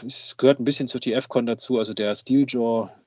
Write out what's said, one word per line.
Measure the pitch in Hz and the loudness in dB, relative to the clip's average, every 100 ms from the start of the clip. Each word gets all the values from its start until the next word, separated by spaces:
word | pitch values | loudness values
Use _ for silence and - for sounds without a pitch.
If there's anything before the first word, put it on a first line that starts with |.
| 117 | -8
es | - - - | -14 -14 2
gehört | 131 139 | 4 4
ein | 120 | 2
bisschen | 139 131 | -2 -4
zur | 127 | -6
T-F-Con | 120 117 - 131 120 | -2 -2 -2 -2 0
dazu, | 113 - 123 | -2 -2 -2
also | 107 | -2
der | 107 104 104 | -2 -2 -2
Steeljaw, | - 135 135 123 117 113 101 - | 2 2 2 0 0 0 -2 -10